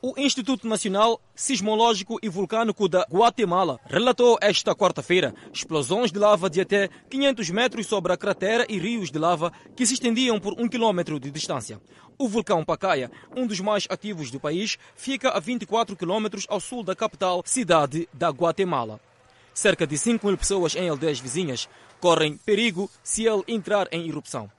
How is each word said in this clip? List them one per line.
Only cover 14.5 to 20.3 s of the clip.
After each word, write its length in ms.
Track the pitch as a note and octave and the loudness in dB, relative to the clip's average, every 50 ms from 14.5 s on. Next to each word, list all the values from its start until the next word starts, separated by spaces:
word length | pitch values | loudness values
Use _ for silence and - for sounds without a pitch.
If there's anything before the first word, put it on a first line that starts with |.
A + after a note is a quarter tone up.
| D3+ F3 G#3 A3 - - - - _ | -4 -2 -4 -4 -6 -8 -10 -20 _
fica 360 | - - - C4+ B3 - B3+ | -14 -8 -6 -6 -2 -2 -2
a 100 | - G3 | -2 -2
vinte 220 | D#3 F3 B3+ A#3+ - | -4 -4 -6 -6 -6
e 40 | |
quatro 300 | - G3 A3+ A#3 - G3+ | -2 -2 -2 -2 -2 -4
quilômetros 500 | - - E3 F#3 A3 G#3+ G#3+ G3 G3+ F#3 - | -8 -4 -2 -2 -2 -2 -4 -6 -8 -8 -4
ao 120 | - G3 | -4 -6
sul 240 | - - - B3 A3 | -6 -6 -10 -8 -6
da 100 | E3+ F#3+ | -6 -4
capital, 480 | - A3 G#3+ - - G3+ F#3 F3+ F3+ F3 | -2 -4 -4 -4 -2 -2 0 0 -2 -2
cidade 640 | - - C4 B3 D#3+ F3 D#3+ D3 C#3 B2+ D#3+ E3+ - - | -4 -2 -2 2 4 4 4 4 2 0 -4 -6 -6 -6
da 160 | C3+ F3+ F3 | -2 -2 -2
Guatemala. 720 | D3 B2 F3 E3+ D#3+ - G3 F3+ E3 C3+ A#2 A2 G#2+ A2 _ _ _ _ _ _ _ _ _ _ _ | 0 0 0 0 2 0 0 0 0 -2 -2 -4 -8 -14 _ _ _ _ _ _ _ _ _ _ _
Cerca 340 | - - G#3+ F#3 - E3+ | 0 2 2 2 2 0
de 120 | C#3+ D3 C#3+ | -2 -2 -2
cinco 300 | - A#3 A#3 A3 - | 0 0 0 0 2
mil 80 | G3+ | 0